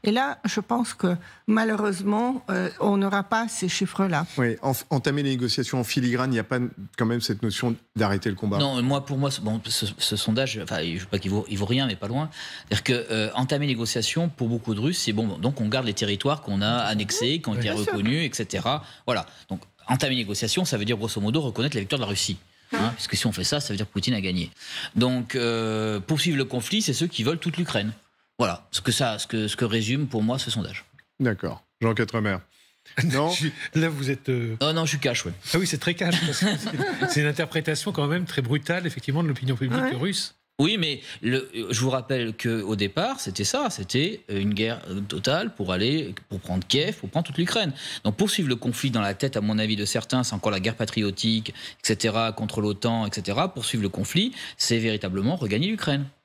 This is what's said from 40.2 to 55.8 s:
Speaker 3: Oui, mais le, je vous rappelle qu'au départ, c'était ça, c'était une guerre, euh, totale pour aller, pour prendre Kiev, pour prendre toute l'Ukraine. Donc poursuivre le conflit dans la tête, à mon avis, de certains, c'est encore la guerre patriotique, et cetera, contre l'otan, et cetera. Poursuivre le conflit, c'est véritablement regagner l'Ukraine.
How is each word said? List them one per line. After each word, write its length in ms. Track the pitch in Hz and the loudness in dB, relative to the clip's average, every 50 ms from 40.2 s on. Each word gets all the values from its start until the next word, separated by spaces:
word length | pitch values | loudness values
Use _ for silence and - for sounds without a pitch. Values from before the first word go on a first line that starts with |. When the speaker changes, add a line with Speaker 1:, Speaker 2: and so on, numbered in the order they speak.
| - - _ _ _ _ _ - | -4 -6 _ _ _ _ _ 2
Speaker 3:
Oui, 180 | 139 175 220 | 2 2 4
mais 240 | 208 165 151 139 131 - - - - - | 2 0 -2 -2 -6 -8 -14 -14 -4 0
le, 260 | 117 127 135 131 - - 113 110 - | 2 2 2 0 -2 -6 -6 -4 -2
je 80 | - 110 | 0 2
vous 100 | 127 131 | 2 2
rappelle 460 | 127 131 117 - 135 127 120 113 107 | 2 0 0 0 0 0 0 -2 -4
qu'au 400 | - - 120 117 110 101 98 110 | -2 0 0 0 0 0 0 0
départ, 440 | 98 101 98 - 156 190 247 269 - | 2 0 0 2 0 0 0 -2 -4
c'était 240 | - 98 92 - 101 | -6 -6 -2 -2 0
ça, 260 | - - 277 294 226 | 0 2 2 0 0
c'était 500 | - - 98 - - 127 151 190 220 - - - | -2 -4 -6 -2 0 0 0 0 -2 -6 -8 -4
une 240 | 104 98 98 104 104 | -2 0 2 0 2
guerre, 280 | 98 110 113 117 - - - | 2 0 0 -2 -4 -8 -6
euh, 120 | 92 98 | -6 -6
totale 540 | 101 101 - 87 107 127 143 175 220 226 - | -4 -4 -6 -2 0 0 2 2 0 -4 -4
pour 160 | - 101 92 90 | -4 -2 0 0
aller, 400 | 92 107 123 147 160 139 92 101 - - _ | 2 2 2 2 0 -2 -4 -8 -12 -10 _
pour 100 | 104 92 | -8 -8
prendre 260 | - - 90 95 90 | -4 -2 -2 -2 0
Kiev, 280 | - - 135 156 202 - | 0 0 2 2 0 -2
pour 120 | - - - | -4 -8 -4
prendre 160 | - 196 170 | -2 -2 -2
toute 140 | - 135 - | -2 0 0
l'Ukraine. 340 | 170 180 - 226 202 147 131 - - - - - - | 0 2 2 2 0 0 -2 -6 -10 -10 -10 -2 -2
Donc 120 | 107 107 | -2 2
poursuivre 320 | - 196 202 - - 175 139 | 2 2 2 4 2 2 2
le 60 | 123 | 0
conflit 360 | 117 - 123 117 - - 139 | 0 0 -2 -2 0 0 2
dans 100 | 117 113 | 2 2
la 140 | 101 101 101 | 2 2 0
tête, 200 | - - 135 - | 0 -2 0 0
à 60 | 107 | 2
mon 160 | 104 107 107 | 2 2 2
avis, 180 | 107 107 107 110 | 2 2 2 2
de 100 | 101 104 | 0 0
certains, 380 | - - 113 - - - 127 123 | 0 0 -2 0 2 2 2 2
c'est 120 | - 110 | 2 -2
encore 160 | 98 - 110 | 0 0 0
la 80 | 101 95 | 0 2
guerre 160 | 95 113 110 | 0 -2 0
patriotique, 760 | - 117 107 - 117 107 101 98 - - 113 110 110 107 - | 0 -4 0 0 0 0 0 0 0 0 2 2 2 0 -4
et 40 | - - - - - _ - | -10 -10 -14 -14 -14 _ 0
cetera, 440 | - 110 - - 113 101 113 113 113 110 | 0 0 2 2 2 2 2 0 0 0
contre 280 | - 110 104 - 113 | -2 -4 -2 0 0
l'otan, 460 | 104 104 101 98 - 120 117 113 110 | 0 0 0 0 0 0 2 2 0
et 20 | 104 | -2
cetera. 400 | - 110 90 101 101 127 175 185 | -2 -4 -4 -2 0 0 0 0
Poursuivre 300 | - 127 113 - - 113 | -2 -4 -4 -2 0 0
le 80 | 101 95 | 0 0
conflit, 420 | 92 98 98 - - 170 208 254 - - - - - | 0 -2 -4 0 2 2 2 0 -2 -8 -14 -14 -6
c'est 200 | - - - 120 | -4 0 2 2
véritablement 580 | 113 110 113 107 104 104 95 92 98 98 123 180 | 2 2 2 0 0 -2 -2 -2 0 2 0 0
regagner 300 | 175 143 101 104 110 156 | 0 0 0 0 0 0
l'Ukraine. 380 | 202 220 202 | 0 -2 -2